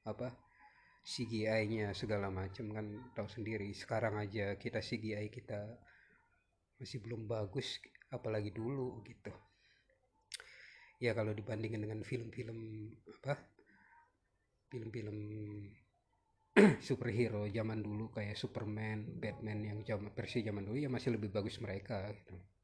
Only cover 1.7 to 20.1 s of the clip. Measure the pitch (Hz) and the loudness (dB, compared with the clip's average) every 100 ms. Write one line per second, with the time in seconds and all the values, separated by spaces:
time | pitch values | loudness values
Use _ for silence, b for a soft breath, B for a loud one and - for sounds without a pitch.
1.7 | 110 104 95 107 104 98 95 95 - 110 | 2 2 0 0 2 2 0 -2 -4 -4
2.7 | 107 107 104 127 - 101 - 107 110 101 | -4 -4 -6 -8 -6 -4 -4 -2 -2 -2
3.7 | 98 - 113 110 107 104 107 98 98 120 | -6 0 2 4 2 0 2 0 0 -2
4.7 | 110 - 117 107 104 104 127 - 104 104 | -2 0 -2 0 -2 -4 -6 -6 -6 -6
5.7 | 123 B B B B B B B _ _ | -10 B B B B B B B _ _
6.7 | _ 127 123 107 113 107 113 101 131 - | _ -8 -6 -4 -4 0 0 2 0 -2
7.7 | - - - - 123 - 110 104 104 113 | -6 -10 -20 -8 -4 0 0 0 0 0
8.7 | 139 127 117 - - 107 - - b b | 0 -2 -4 -12 -12 -12 -12 -18 b b
9.7 | b b b _ _ _ - B B B | b b b _ _ _ -12 B B B
10.7 | B B B 120 110 107 107 104 107 107 | B B B 2 4 2 0 -2 -2 0
11.7 | 110 107 110 107 123 113 - 110 113 110 | 0 -2 -4 -2 -4 -4 -6 -6 -6 -6
12.7 | 107 107 - - - 135 143 - - B | -6 -8 -10 -18 -8 -4 -4 -6 -20 B
13.7 | B B B B _ _ _ _ _ _ | B B B B _ _ _ _ _ _
14.7 | 120 110 117 107 107 104 107 104 104 101 | -8 -6 -4 -4 -6 -6 -6 -6 -6 -10
15.7 | 107 _ _ _ _ _ _ _ - 202 | -14 _ _ _ _ _ _ _ 10 10
16.7 | 123 - 131 117 110 113 107 104 110 110 | 8 0 0 2 4 4 4 2 2 2
17.7 | 110 104 104 113 - 104 104 127 - 107 | 2 0 -2 -2 -2 -2 -2 -4 -2 -2
18.7 | 107 107 107 110 113 110 104 107 104 107 | -2 0 -2 -4 -2 -4 -2 -2 -2 -2
19.7 | 104 110 104 104 | -2 0 -2 -2